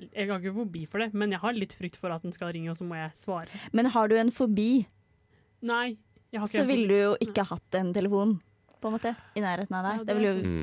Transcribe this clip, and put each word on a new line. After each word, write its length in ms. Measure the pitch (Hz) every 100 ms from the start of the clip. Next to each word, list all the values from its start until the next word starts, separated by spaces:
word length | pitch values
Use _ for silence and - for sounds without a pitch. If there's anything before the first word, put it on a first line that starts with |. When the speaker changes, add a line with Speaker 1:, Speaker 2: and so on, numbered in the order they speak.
| 180 208
Speaker 1:
jeg 120 | 202
har 100 | 190
ikke 140 | 185 196
fobi 300 | 226 170 156
for 120 | 202
det, 140 | 226
men 180 | 208 208
jeg 80 | 185
har 100 | 202 233
litt 160 | 196 -
frykt 220 | 180 -
for 100 | 180 165
at 60 |
den 80 | 175
skal 220 | - 175
ringe, 160 | 170 165
og 60 | 165
så 60 | 175
må 80 | 165
jeg 160 | 160 -
svare. 280 | - 180 165 - -
Speaker 2:
Men 120 | 220 254
har 160 | 233 214
du 80 | 226
en 160 | 226
fobi, 540 | - 247 208 220 262 202 _ _ _ _ _ _ _
Speaker 1:
Nei, 360 | 233 240 247 214 _ _ _
jeg 80 | 226
har 80 | 208
ikke 80 | 220
Speaker 2:
så 60 |
Speaker 1:
en 40 | 262
Speaker 2:
ville 180 | 262 208
Speaker 1:
fobi. 80 | 202
Speaker 2:
du 80 |
jo 140 | 202 - 226
ikke 160 | 208 190
hatt 260 | 170 - 185
en 160 | 185
telefon, 460 | 185 196 202 208 196 - _ _ _
på 80 | 220
en 60 | 220
måte, 160 | 233 233 - -
i 60 |
nærheten 320 | 202 175 196 185
av 80 |
deg. 80 | 190
Speaker 1:
Ja, 60 | 220
Speaker 2:
Det 60 | 220
Speaker 1:
det 80 | 208
er 40 |
Speaker 2:
ville 100 | 214
jo 80 | 190 90 82